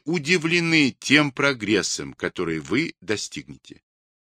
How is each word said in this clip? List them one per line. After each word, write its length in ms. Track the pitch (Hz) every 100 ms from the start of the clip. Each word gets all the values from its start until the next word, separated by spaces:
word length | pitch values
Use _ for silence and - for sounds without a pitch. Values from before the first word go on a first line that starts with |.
удивлены 920 | - 175 143 180 160 175 165 160 135 -
тем 320 | - 143 147
прогрессом, 840 | - 143 127 101 104 - - 69
который 440 | 69 90 - 85 80
вы 360 | 71 120 165 -
достигнете. 800 | 87 104 - - 65 65 - - _ _ _ _ _